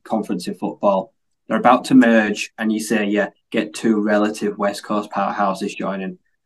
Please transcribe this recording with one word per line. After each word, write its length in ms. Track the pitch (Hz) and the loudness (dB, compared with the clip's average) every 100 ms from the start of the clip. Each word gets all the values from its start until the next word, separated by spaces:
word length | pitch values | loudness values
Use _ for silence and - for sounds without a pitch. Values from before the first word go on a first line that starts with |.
conference 460 | - 110 101 92 104 | -6 -4 -4 -6 -6
in 60 | |
football. 600 | 101 101 - 101 95 - _ _ _ - | -8 -8 -2 0 0 -2 _ _ _ -6
They're 100 | 113 | 2
about 280 | 123 131 - | 4 4 6
to 80 | |
merge, 580 | 131 120 113 107 104 - - | 6 6 4 2 -2 -8 -6
and 140 | 110 | -2
you 60 | 107 | -2
say, 280 | 107 110 101 | -2 -2 0
yeah, 240 | 104 95 _ _ | 0 -2 _ _
get 240 | 117 107 | -4 -4
two 260 | - 117 107 | -2 0 2
relative 560 | 104 104 104 107 101 95 | 2 2 0 -2 -6 -2
West 280 | 101 98 | -4 -4
Coast 260 | - 104 - | -4 -6 -4
powerhouses 680 | 101 98 101 98 92 98 - | -4 -4 -2 -2 -2 -6 -6
joining. 420 | 95 98 95 92 _ _ | -6 -6 -8 -12 _ _